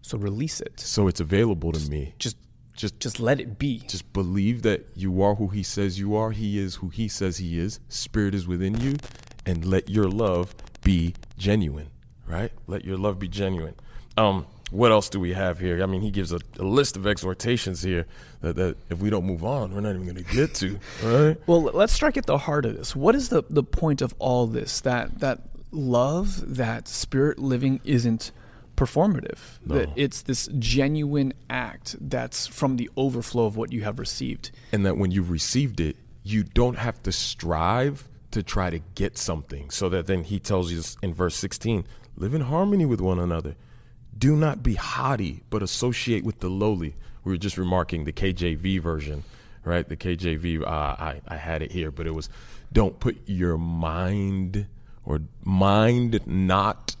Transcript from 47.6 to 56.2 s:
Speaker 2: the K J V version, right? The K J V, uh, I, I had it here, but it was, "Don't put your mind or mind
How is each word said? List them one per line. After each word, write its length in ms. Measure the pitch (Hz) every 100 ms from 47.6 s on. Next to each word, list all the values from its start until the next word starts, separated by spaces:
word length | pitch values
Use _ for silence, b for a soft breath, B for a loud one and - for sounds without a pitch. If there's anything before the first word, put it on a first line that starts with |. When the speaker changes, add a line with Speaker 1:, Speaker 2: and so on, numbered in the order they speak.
| 92 92 82 85
Speaker 2:
the 80 | 76
K 200 | - 98
J 220 | 87 87
V 240 | 78 92 92
version, 460 | 82 80 73 73 - B B B
right? 220 | - 87 -
The 80 | 82
K 180 | 92
J 220 | 85 87 80
V, 220 | 87 80
uh, 0 | -
I, 500 | 78 73 - 78 71 -
I 100 | 80
had 240 | 78 80
it 120 | 76
here, 180 | 90 78
but 160 | 69 82
it 60 |
was, 140 | 80 - B B B B
"Don't 280 | 110 98 -
put 160 | 127 - -
your 300 | 92 87 82
mind 1080 | 85 82 80 82 92 101 98 98 92 104 101 b b b
or 160 | - 76 76 -
mind 800 | - 95 98 101 110 120 120 107